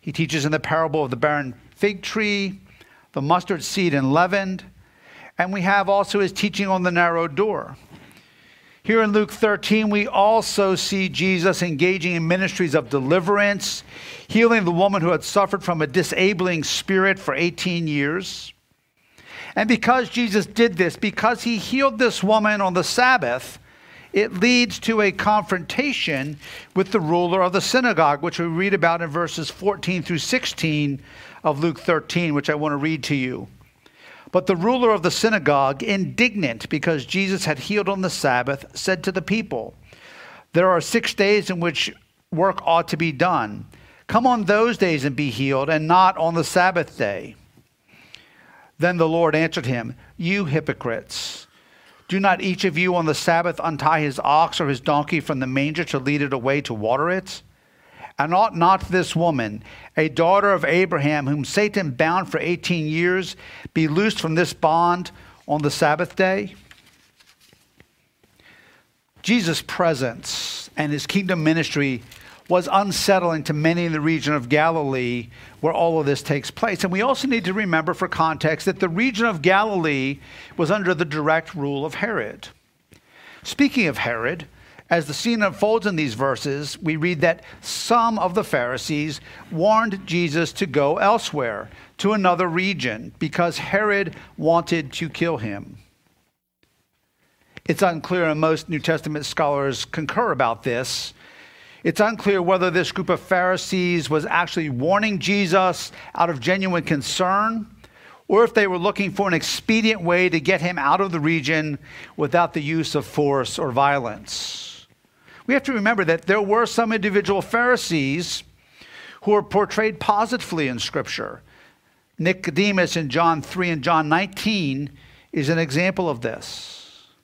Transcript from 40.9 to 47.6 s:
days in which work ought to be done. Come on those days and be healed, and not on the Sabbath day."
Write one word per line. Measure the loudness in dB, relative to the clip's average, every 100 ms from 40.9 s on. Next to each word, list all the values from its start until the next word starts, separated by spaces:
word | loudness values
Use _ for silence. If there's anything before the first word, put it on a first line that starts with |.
| -2 -2
days | 0 2 2 0
in | -4
which | -2 -2 -4 -6 _ _ _
work | 0 0 0
ought | 0 0 0
to | -2
be | -2
done. | 0 0 0 -2 -8 -16 -20 -20 -20 _
Come | 2 2
on | 2
those | 2 4 4 2
days | 2 2
and | -2
be | -2 -4
healed, | -2 0 0 0
and | 0 4
not | 6 6 4
on | 0
the | 0
Sabbath | 0 4 4 2 -4 -4
day." | -4 -4 -10 -18 _ _